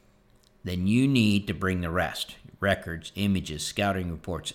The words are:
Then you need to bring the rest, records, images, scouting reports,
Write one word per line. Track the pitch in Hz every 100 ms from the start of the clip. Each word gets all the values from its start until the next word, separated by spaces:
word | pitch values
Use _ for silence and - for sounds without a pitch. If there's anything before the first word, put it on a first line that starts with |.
| _ _ _ _ _ _
Then | - 90 95
you | 117 139
need | 131 107 101 98
to |
bring | 82 92 92
the | 85
rest, | 87 82 - - - - -
records, | 98 95 85 82 -
images, | 90 101 92 87 76
scouting | - - 101 95 87
reports, | 78 - 80 -